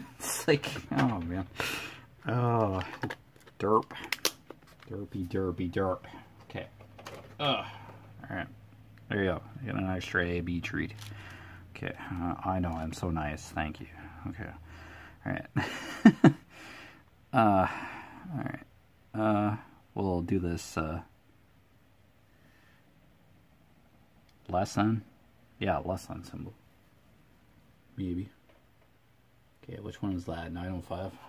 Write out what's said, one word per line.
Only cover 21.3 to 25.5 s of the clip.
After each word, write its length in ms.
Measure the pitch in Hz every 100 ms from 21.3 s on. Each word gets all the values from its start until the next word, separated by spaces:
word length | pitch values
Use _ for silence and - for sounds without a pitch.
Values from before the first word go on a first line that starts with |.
| - - - - - _ _ - _ _ - - - - - - - - - - - - - - - - - - - - - -
less 260 | 90 98
than? 300 | - 107 110 - - - - -